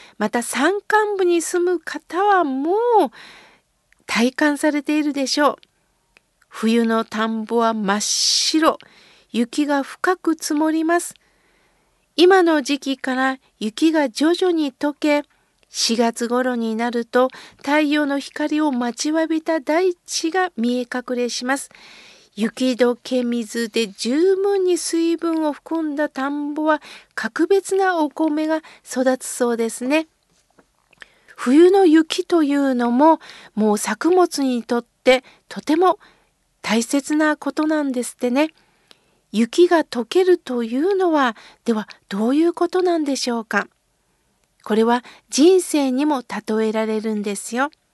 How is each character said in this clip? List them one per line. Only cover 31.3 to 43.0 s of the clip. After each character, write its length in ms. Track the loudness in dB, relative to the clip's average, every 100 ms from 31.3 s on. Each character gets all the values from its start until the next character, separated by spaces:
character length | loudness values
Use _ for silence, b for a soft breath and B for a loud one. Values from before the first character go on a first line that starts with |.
| -6
冬 340 | 4 6 8
の 140 | 8 6
雪 400 | 6 2 -4 0
と 180 | 0
い 100 | 2 2
う 200 | 0 0
の 160 | 0
も、 300 | 4 4 4 B B B 0
も 180 | 0
う 40 | 0
作 340 | -2 -2 2
物 320 | 4 2 0
に 200 | -2 -2
と 160 | -2 -4
っ 40 |
て 400 | -4 _ 2 2 b b _
と 140 | -10
て 160 | -2 2
も 220 | 2 0 b b b _ _ _
大 220 | -2 -2
切 320 | 0 -4 -2 0
な 220 | 0 0
こ 160 | -4
と 120 | -4 -2
な 160 | -2
ん 120 | -2
で 100 | -4
す 120 | -8 -6
っ 20 |
て 120 | -2
ね。 200 | 0 -2 b b b b b b b _
雪 380 | -2 0 4 4
が 160 | 4 0
溶 180 | -6
け 220 | -2 2 2
る 120 | 2
と 280 | -2 -6 -4
い 100 | -2
う 220 | 0 0
の 160 | 2
は、 240 | 2 0 -2 B B
で 80 | -4
は 160 | -4 -6 B _
ど 200 | -4 0
う 60 | 2
い 80 |
う 80 | 0
こ 160 | 0 -2
と 140 | 0
な 160 | 0
ん 80 | 0